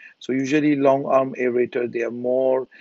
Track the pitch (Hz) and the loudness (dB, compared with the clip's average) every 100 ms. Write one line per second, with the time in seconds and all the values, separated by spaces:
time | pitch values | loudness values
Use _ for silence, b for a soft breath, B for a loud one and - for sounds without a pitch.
0 | B B - 131 131 151 151 143 139 135 | B B -6 -4 0 2 2 4 4 2
1 | 147 135 135 127 127 120 120 123 120 117 | 2 0 0 -2 -2 0 0 -2 -4 -4
2 | 113 120 123 127 131 131 123 B | -6 -4 -2 0 2 0 -4 B